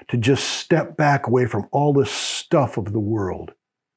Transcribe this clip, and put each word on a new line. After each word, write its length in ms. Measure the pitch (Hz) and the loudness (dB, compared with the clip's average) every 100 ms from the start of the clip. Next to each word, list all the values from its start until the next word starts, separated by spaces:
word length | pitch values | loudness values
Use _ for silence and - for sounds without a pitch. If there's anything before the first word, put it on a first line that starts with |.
| - | -4
to 80 | 123 | 0
just 260 | 113 131 | 2 0
step 540 | - - - 170 - - | 0 -6 0 0 0 0
back 300 | 147 143 - | 2 2 2
away 180 | 123 120 | 2 2
from 240 | 104 - | -2 -2
all 220 | 143 147 | 0 2
the 120 | 139 131 | 2 2
stuff 720 | - - - - 175 156 120 | -2 -6 -8 0 2 2 -2
of 140 | 98 | -4
the 80 | 110 | -2
world 540 | 104 110 92 82 - - _ _ _ | -2 -2 -2 -6 -12 -18 _ _ _